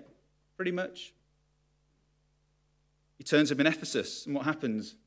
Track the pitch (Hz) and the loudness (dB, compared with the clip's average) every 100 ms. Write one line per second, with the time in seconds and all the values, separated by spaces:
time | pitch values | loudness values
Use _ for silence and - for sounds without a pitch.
0 | - - _ _ _ - 185 180 185 - | -12 -20 _ _ _ -6 -4 -2 -4 -8
1 | - _ _ _ _ _ _ _ _ _ | -16 _ _ _ _ _ _ _ _ _
2 | _ _ _ _ _ _ _ _ _ _ | _ _ _ _ _ _ _ _ _ _
3 | _ - 131 147 147 139 151 156 - 127 | _ -14 2 4 6 4 4 2 -2 -2
4 | 98 - - 139 135 156 127 107 - - | -2 -6 -4 -2 0 -2 -2 -2 -6 -12